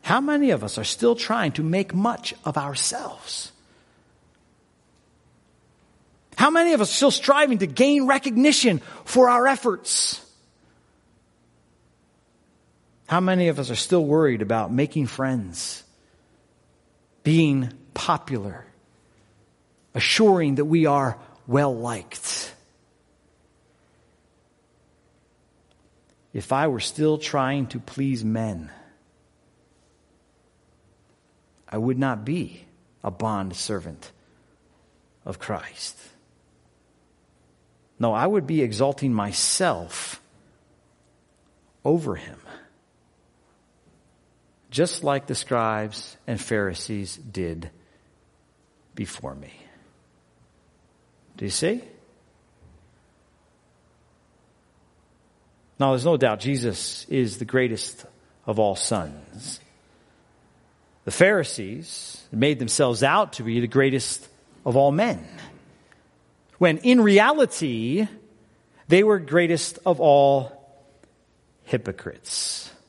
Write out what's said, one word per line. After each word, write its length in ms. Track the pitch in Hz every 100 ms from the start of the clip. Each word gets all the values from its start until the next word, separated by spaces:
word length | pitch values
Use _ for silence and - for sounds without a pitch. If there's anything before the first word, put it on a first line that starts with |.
How 200 | - 226
many 280 | 285 294 277
of 140 | 147
us 140 | 101 -
are 60 |
still 300 | 107 - 240
trying 380 | 233 - 226 170
to 100 | -
make 320 | 160 185 190
much 400 | 180 220 233 - -
of 120 | - 151
ourselves? 960 | 143 139 - 247 - - - - - _ _ _ _ _ _ _ _ _ _ _ _ _ _ _ _ _ _ _ _ _ _ _ _ _ _ _ _
How 140 | - 277
many 240 | 330 339
of 80 | 302
us 100 | 208
are 40 |
still 160 | - 277
striving 480 | - - 277 294 226
to 80 | 180
gain 400 | 127 262 294 262
recognition 760 | 277 277 226 285 - 247 160 - -
for 240 | - 247 254
our 180 | 240 262
efforts? 800 | 269 240 180 - - - - - _ _ _ _ _ _ _ _ _ _ _ _ _ _ _ _ _ _ _ _ _ _ _ _ _ _ _ -
How 140 | 170
many 280 | 185 185 175
of 100 | 143
us 120 | 127
are 60 | 117
still 260 | - 180
worried 380 | 147 151 151 117
about 320 | 104 113 104
making 360 | 120 143 160 131
friends, 760 | - 135 127 95 85 - - - _ _ _ _ _ _ _ _ _ _ _ _ _
being 480 | 151 160 156 139 123 - -
popular, 720 | - - 160 - 127 101 90 - _ _ _ _ _ _ _ _ _ _ _ _
assuring 640 | - - - 220 185 151
that 100 | 135
we 220 | 147 165 156
are 320 | 143 135 113 - - -
well-liked? 1080 | 135 143 120 117 110 90 - - - - - _ _ _ _ _ _ _ _ _ _ _ _ _ _ _ _ _ _ _ _ _ _ _ _ _ _ _ _ _ _ _ _ _ _ _ _ _
If 180 | - -
I 180 | 131 156
were 120 | 120
still 380 | - - 156 151
trying 480 | - 143 131 143 131
to 100 | 127
please 440 | - - 139 123
men, 460 | 110 113 110 90 76 - - _ _ _ _ _ _ _ _ _ _ _ _ _ _ _ _ _ _ _ _ _ _ _ _ _ _ _ _
I 60 | 107
would 220 | 117 127
not 260 | 139 110
be 400 | 110 170 - - - _ _ _
a 60 | 101
bond 440 | 92 110 104 95
servant 560 | 90 - 101 85 71 - _ _ _ _ _ _ _ _ _ _ _ -
of 120 | 95
Christ. 600 | - 98 - - - - - _ _ _ _ _ _ _ _ _ _ _ _ _ _ _ _ _ _ _
No, 160 | 117
I 120 | 107 160
would 200 | 208 143
be 160 | 160
exalting 500 | 123 107 135 139 139
myself 1120 | 110 101 98 - - 180 95 85 - - - _ _ _ _ _ _ _ _ _ _ _ _ _ _ _ _
over 300 | 135 170 143
him, 260 | 82 - - - - - _ _ _ _ _ _ _ _ _ _ _ _ _ _ _ _ _ _ _ _
just 340 | 120 175 -
like 220 | 147 139 135
the 80 |
scribes 840 | 123 - 123 110 107 107 104 - - -
and 140 | 110
Pharisees 760 | - 110 98 87 - 107 95 -
did 540 | 131 95 87 82 82 _ _ _ _ _ _ _ _ _ _ _ _
before 400 | - 101 - 67
me. 180 | 69 71 - - _ _ _ _ _ _ _ _ _ _ _ _ _ _ _ _ -
Do 80 |
you 60 | 101
see? 320 | - 165 240 - - _ _ _ _ _ _ - _ _ _ _ _ _ _ _ _ _ _ _ _ _ _ _ _ _ _ _ _ _ _ _ _ _ _ _ _ _ _
Now, 120 | 139
there's 160 | 131 143
no 100 | 156
doubt 240 | 127 104
Jesus 640 | 120 139 117 90 - - -
is 280 | 135 120 98
the 60 |
greatest 600 | 117 131 127 110 - - - _ _ _ -
of 120 | 107
all 160 | 104
sons. 840 | 92 - 107 80 71 - 101 - - _ _ _ _ _ _ _ _ _ _ _ _ _ _
The 80 | -
Pharisees 1120 | - 185 202 143 - 98 123 165 - - - -
made 280 | 110 135 139
themselves 440 | 120 - 135 110
out 320 | 139 180 208
to 80 | -
be 180 | 113 117
the 60 | 117
greatest 600 | 131 135 131 - - - _ _ _ 131
of 100 | 123
all 160 | 143
men, 340 | 151 233 190 78 - - - _ _ _ _ _ _ _ _ _ _
when 200 | 175 160
in 220 | 247 247
reality, 1080 | 214 196 226 302 254 - 151 117 113 170 214 - - _ _ _ _ _ -
they 140 | 175
were 160 | 214 202
greatest 600 | 147 165 170 170 - - 190
of 140 | 165
all 500 | 165 143 139 139 139 - - - _ _ _ _ _ _ _ _
hypocrites. 1080 | - 127 98 90 - - - - - - - -